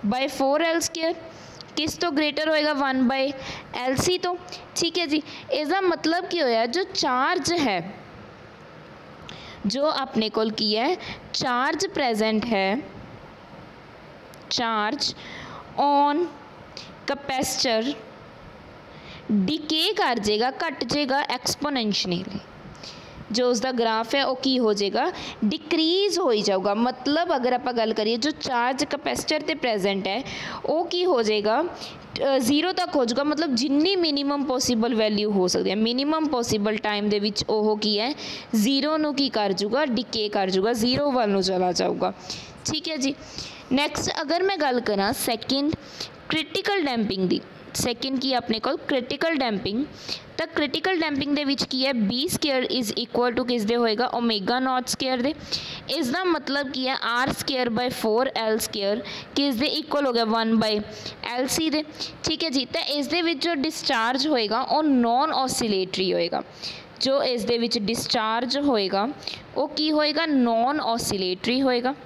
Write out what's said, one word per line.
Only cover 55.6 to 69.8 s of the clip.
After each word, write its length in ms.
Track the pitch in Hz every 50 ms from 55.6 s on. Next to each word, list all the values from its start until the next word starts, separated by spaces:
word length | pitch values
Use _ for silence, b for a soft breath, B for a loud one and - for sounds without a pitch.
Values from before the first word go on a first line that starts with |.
| B B B B B -
ਇਸ 220 | 247 311 311 240
ਦਾ 140 | 269 359 370
ਮਤਲਬ 480 | 359 330 302 285 - 277 285 285 262
ਕੀ 160 | 285 262 254 254
ਹੈ, 80 | 269 -
ਆਰ 300 | - 226 233 240 254 277
ਸਕੁਏਅਰ 360 | - - - - 277 254 247 240
ਬਾਈ 200 | 220 233 247 262
ਫੋਰ 420 | 247 - - 226 214 233 262 269 -
ਐਲ 220 | 202 226 220 220 226
ਸਕੁਏਅਰ 440 | - - - 214 196 196 208 233 B B B B B B -
ਕਿਸ 180 | 277 277 285 262
ਦੇ 120 | 208 269
ਇਕੁਅਲ 400 | 311 - 302 311 - - 294 285
ਹੋ 60 | 262
ਗਿਆ, 120 | 240 233 233
ਵਨ 300 | 220 220 226 226 226 226
by 280 | 220 220 214 214 208 208 B B B B B B B -
ਐਲ 220 | - 240 247 262
ਸੀ 240 | 262 - - 320 320
ਦੇ। 140 | 269 302 302 302 B B B B B B
ਠੀਕ 220 | - - 320 - 330
ਹੈ 60 | 320
ਜੀ, 140 | 247 269 247
ਤਾਂ 160 | 240 - 330
ਇਸ 260 | - - 285 294 277
ਦੇ 160 | - 302 359
ਵਿੱਚ 220 | 339 330 339 262 330
ਜੋ 100 | 349 339
ਡਿਸਚਾਰਜ 760 | 277 262 311 311 - - - 269 233 226 233 254 269 269 311
ਹੋਏਗਾ 320 | 302 240 220 202 214 240
ਉਹ 220 | 262 - - 302
ਨੌਨ 500 | 311 302 277 247 240 233 233 254 294 320
ਆਸੀਲੇਟਰੀ 800 | 277 262 269 254 262 - 247 220 202 190 185 180 185 196 190 180
ਹੋਏਗਾ। 300 | 175 175 170 - - - - - B B B B B B B B B -
ਜੋ 220 | - 262 269 277
ਇਸ 220 | - 254 247 240 196
ਦੇ 140 | 226 240 240
ਵਿੱਚ 200 | 233 233 - 240
ਡਿਸਚਾਰਜ 800 | 202 196 233 226 - - - 247 220 220 226 233 247 240 269 277
ਹੋਏਗਾ 500 | 294 285 254 214 196 185 196 196 208 262 294 B B B B B B B -
ਉਹ 120 | - 277 302
ਕੀ 240 | 302 -